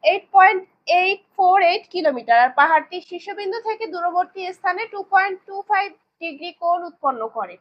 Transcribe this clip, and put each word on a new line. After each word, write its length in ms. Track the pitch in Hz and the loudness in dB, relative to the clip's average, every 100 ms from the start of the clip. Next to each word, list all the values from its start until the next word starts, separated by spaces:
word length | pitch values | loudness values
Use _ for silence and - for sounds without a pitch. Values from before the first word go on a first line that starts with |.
| 302 | 0
এইট 140 | 392 _ 392 | -2 _ 4
পয়েন্ট 260 | 381 381 370 _ - 349 | 6 4 -6 _ -2 0
এইট 220 | 370 392 _ - | 0 -2 _ 0
ফোর 220 | 370 381 349 | 4 4 4
এইট 120 | 392 - | 0 -6
কিলোমিটার, 440 | 359 311 254 226 233 247 | -2 -2 -2 2 4 4
আর 60 | 254 | 4
পাহাড়টি 380 | 302 311 294 359 - | 4 2 0 -14 -12
শীর্ষবিন্দু 520 | 349 403 403 403 453 440 | -14 -12 -8 -6 -6 -6
থেকে 180 | 440 440 | -6 -6
দূরবর্তী 480 | 349 349 349 349 381 370 370 | -4 -2 -2 -4 -6 -10 -4
স্থানে 240 | 381 359 453 | -4 -4 -6
টু 60 | 403 381 | -10 0
পয়েন্ট 220 | 381 392 381 - | 2 2 -4 -12
টু 100 | 392 403 | -14 -2
ফাইভ 180 | 403 392 311 _ _ | -2 -2 -8 _ _
ডিগ্রি 280 | 330 285 339 330 | -12 -10 -14 -6
কোণ 180 | 339 349 349 | -2 -2 -4
উৎপন্ন 320 | _ 277 247 226 226 | _ -4 -4 -8 -8
করে। 180 | 185 180 | -10 -12